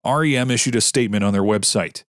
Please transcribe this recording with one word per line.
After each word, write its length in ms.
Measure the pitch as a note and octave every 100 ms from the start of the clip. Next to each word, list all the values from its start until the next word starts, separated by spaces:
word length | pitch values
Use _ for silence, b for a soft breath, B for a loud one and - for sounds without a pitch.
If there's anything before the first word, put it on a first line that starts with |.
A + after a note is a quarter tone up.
R 220 | A2+ D3
E 100 | D#3
M 160 | C3 B2+
issued 260 | A#2+ C3 A#2
a 40 |
statement 440 | - C3 A2+ G#2
on 100 | G2+
their 80 | G2
website, 640 | G2+ G#2 - G#2+ D#2+ - _